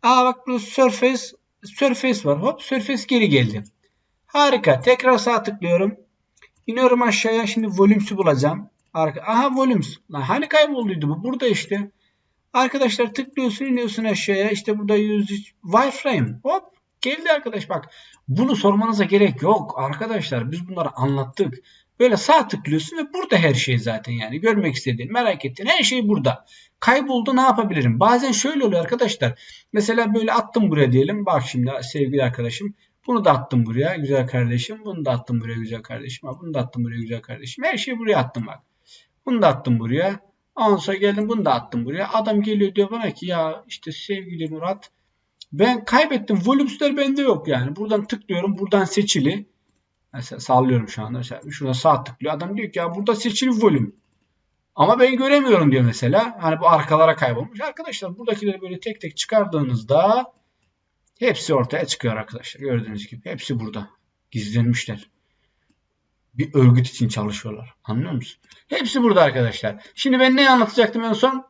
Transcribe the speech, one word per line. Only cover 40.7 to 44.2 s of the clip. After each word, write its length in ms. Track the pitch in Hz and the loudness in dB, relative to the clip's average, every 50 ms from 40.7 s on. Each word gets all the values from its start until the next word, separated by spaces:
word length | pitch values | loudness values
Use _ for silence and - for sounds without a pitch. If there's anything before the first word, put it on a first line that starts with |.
| 202 | 2
sonra 200 | 180 151 - 196 | 2 0 -4 -2
geldim 320 | 190 202 202 202 202 208 214 | 0 0 0 0 0 -2 -2
bunu 160 | 233 220 185 | -2 0 2
da 100 | 156 131 | 2 0
attım 300 | 120 120 - - 120 117 | 0 -2 -4 -6 -6 -4
buraya. 280 | 123 143 175 196 - - | -4 -4 -6 -6 -2 -2
Adam 300 | 220 214 220 214 208 202 | -2 0 2 0 0 0
geliyor 320 | 214 214 208 202 196 185 | 0 2 2 0 0 2
diyor 160 | 202 202 196 | 0 0 0
bana 200 | 220 233 226 185 | 0 -6 -6 -6
ki 160 | - - 175 | -6 -6 -6
ya 380 | 180 175 170 160 160 156 156 - _ | -4 -2 -2 -2 -2 -4 -8 -14 _
işte 240 | - - - 165 156 | -20 -16 -14 -14 -14
sevgili 560 | - - - 202 190 | -12 -8 -6 -6 -6